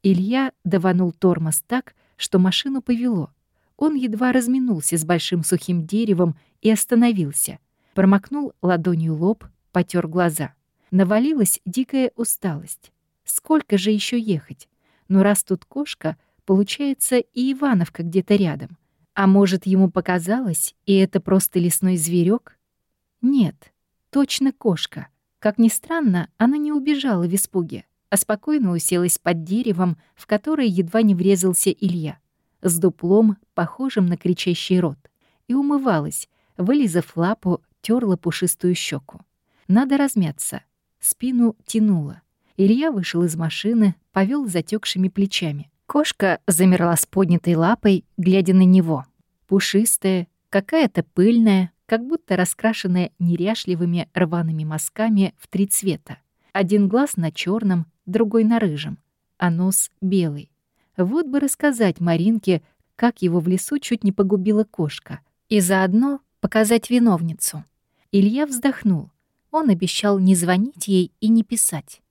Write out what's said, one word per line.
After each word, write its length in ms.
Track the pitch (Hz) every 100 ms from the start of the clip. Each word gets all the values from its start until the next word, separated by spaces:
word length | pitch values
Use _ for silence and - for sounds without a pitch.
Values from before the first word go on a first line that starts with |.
Илья 520 | 196 180 190 254 269 _
даванул 480 | 175 185 185 180 180
тормоз 500 | - 185 170 160 - -
так, 260 | 247 - _ _ _
что 240 | - 185
машину 420 | 185 - 277 269
повело. 480 | - 233 247 202 147 _ _ _ _ _
Он 180 | 311
едва 380 | 285 254 214 254
разминулся 680 | 254 240 262 254 175 - 165
с 80 | 156
большим 380 | 175 - 175
сухим 420 | 160 180 - 180 160
деревом 500 | 208 226 180 175 - _ _
и 100 | 220
остановился. 880 | 220 - 233 240 202 147 - - - _ _ _ -
Промокнул 560 | 190 196 - 294 285 _
ладонью 540 | 180 175 175 170 160 156
лоб, 280 | 180 220 - _ _
потер 360 | 180 175 175 165
глаза. 460 | 175 170 156 139 _ _ _ _
Навалилась 680 | 185 185 214 269 302 196 - -
дикая 460 | 214 262 269 254 -
усталость. 760 | 233 - 190 151 165 - _ _ _ _ -
Сколько 540 | - - 311 - 196
же 100 | 196
еще 280 | 214 - 240
ехать? 520 | 220 165 - - - _ _ _ _
Но 160 | 190
раз 200 | 196 202
тут 220 | - 185 _
кошка, 500 | - 294 - 156 156 _ _ -
получается, 720 | 190 202 - 285 269 - 247
и 360 | - - 254
Ивановка 500 | 262 285 208 170 -
где-то 320 | 170 180 180 208
рядом. 420 | 180 139 - - _ _ _ -
А 100 | 190
может, 400 | 196 196 185 190
ему 240 | 190 190
показалось, 840 | 185 175 180 170 240 240 156 - _ -
и 80 |
это 260 | 196 190 190
просто 380 | - 190 - 180
лесной 400 | 175 - 185 180
зверек? 580 | 160 175 175 233 - _ _ _ _ _ _ _
Нет, 500 | 240 277 190 - _ _ _ _ _
точно 420 | - - - 269
кошка. 540 | - 226 165 - - - _ _ _
Как 180 | 214 208
ни 100 | 226
странно, 640 | - - 330 269 180 - _
она 200 | 240 294
не 140 | 294
убежала 540 | 302 277 285 269 190 170
в 80 |
испуге, 520 | 190 - 190 165 120 - _ _
а 60 | 196
спокойно 560 | - 208 - 302 202
уселась 440 | 170 - 180 175 -
под 260 | - 170
деревом, 540 | 160 214 240 175 180 165 _
в 140 | _ -
которое 400 | 208 302 311 240
едва 340 | 180 170 226
не 140 | 220 180
врезался 560 | 185 190 185 180 -
Илья, 480 | - 190 175 156 - _ _ _ _
с 160 | 180 165
дуплом, 600 | 180 - 175 202 220 196 _ -
похожим 500 | 170 - 269 220 175
на 120 | 175
кричащий 640 | 175 180 - 175 - 180
рот, 200 | 170 143 _ _ _ _ -
и 80 | 254
умывалась, 760 | 285 285 262 165 147 - - _ _ -
вылизав 600 | 180 294 233 170 - -
лапу 460 | 175 220 185 175 _ _ -
терла 300 | 240 220 180
пушистую 580 | 175 - 180 - 180 175
щеку. 460 | - 139 - - - _ _ _ -
«Надо 280 | 202 269 277
размяться». 640 | 285 220 165 143 - - _ _ _ _
Спину 560 | - - 247 247 226 214 -
тянуло. 560 | 226 214 180 143 - _ _ _ -
Илья 340 | 196 233 320
вышел 320 | 220 170 170
из 140 | 175 160
машины, 580 | 165 - 208 233 202 - _
повел 340 | 190 190 285 247
затекшими 640 | 175 160 214 - 185 185
плечами. 640 | 196 196 - 165 147 - _ -
Кошка 560 | 294 302 - 196 165 -
замерла 500 | 180 185 180 170 165
с 80 | -
поднятой 500 | 190 185 175 175 165
лапой, 480 | 165 226 208 190 _ -
глядя 360 | 180 196 180
на 120 | 190 185
него. 400 | 185 165 143 - _ _ _ _
Пушистая, 800 | 196 - 196 233 - 190 185 175 _ _
какая-то 540 | - 196 320 269 -
пыльная, 680 | - - 196 233 220 190 180 _ -
как 200 | 226 247
будто 300 | 330 _ 185
раскрашенная 760 | 180 - 220 220 190 180 175 _
неряшливыми 880 | 170 170 185 226 - 175 175 170 -
рваными 520 | 180 175 170 165 160 156
мазками 680 | 156 - - 226 208 190 _
в 100 | -
три 180 | 185 196
цвета. 520 | - 190 156 - 240 _ _ _
Один 380 | 196 180 208 196
глаз 260 | 226 285 -
на 160 | 165
черном, 540 | - 175 214 208 180 160 _ -
другой 380 | 214 220 226
на 160 | 220 233
рыжем, 380 | 208 147 151 - _ _ _ _
а 120 | 180
нос 420 | 165 185 185 - _
белый. 500 | 190 190 165 143 139 _ _ _ _ -
Вот 300 | 185 285 311
бы 120 | 277
рассказать 600 | 285 - 294 233 202 -
Маринке, 600 | 175 165 185 226 - 170 _ _ _ -
как 240 | 240 -
его 180 | 180 175
в 80 | 165
лесу 320 | 185 - 294
чуть 240 | - 233
не 80 | 202
погубила 540 | 190 196 196 185 208 214
кошка, 560 | - 156 - - 139 _ _ _
и 140 | 214
заодно 580 | 180 190 190 208 277 277 _ _
показать 480 | - 220 214 233 -
виновницу. 760 | 247 233 170 165 160 - 151 - _ _ _ _
Илья 320 | 202 202 247 294
вздохнул. 640 | 247 277 262 208 170 - _ _ _ _
Он 180 | 311 311
обещал 480 | 175 175 - 208 196
не 160 | 185
звонить 540 | 185 175 185 240 - -
ей 240 | 190 180 _
и 80 | 220
не 160 | 226
писать. 580 | 214 233 - 156 - - _